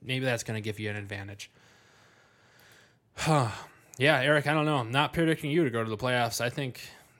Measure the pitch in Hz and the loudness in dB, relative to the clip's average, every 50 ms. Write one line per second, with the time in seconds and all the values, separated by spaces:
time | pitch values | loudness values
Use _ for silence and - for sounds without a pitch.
0 | - - 131 131 131 131 120 110 - - 110 107 104 110 104 104 107 104 104 104 | -8 -6 -4 -2 0 0 0 -2 -2 -4 -6 -4 -4 -6 -6 -6 -6 -6 -6 -6
1 | 101 98 101 98 98 101 101 98 - - _ _ _ - - - _ _ _ - | -8 -10 -10 -10 -10 -12 -14 -16 -16 -18 _ _ _ -20 -20 -20 _ _ _ -20
2 | - - _ _ _ _ _ _ _ _ _ - - - - - - _ _ _ | -20 -20 _ _ _ _ _ _ _ _ _ -20 -20 -20 -20 -20 -20 _ _ _
3 | _ _ _ - - 156 156 147 123 110 98 - - - - - - - - - | _ _ _ -2 2 4 4 4 4 2 -2 -6 -12 -16 -20 -20 -20 -14 -4 2
4 | 127 147 156 131 127 143 151 147 139 147 151 160 151 151 151 139 117 110 120 139 | 4 4 4 4 4 4 4 4 4 2 2 2 2 2 0 0 -2 0 0 2
5 | 151 - - 170 165 160 160 - - 147 147 175 165 127 113 117 113 110 110 104 | 2 2 2 2 2 2 2 0 -2 -2 2 2 2 2 0 -2 -2 -2 -4 -2
6 | 131 127 127 123 120 113 113 - 117 123 127 151 139 127 120 - - - - - | -2 0 2 2 0 0 -2 -2 -4 -4 -4 -4 -6 -6 -8 -10 -16 -18 -18 -20
7 | - - _ _ | -20 -20 _ _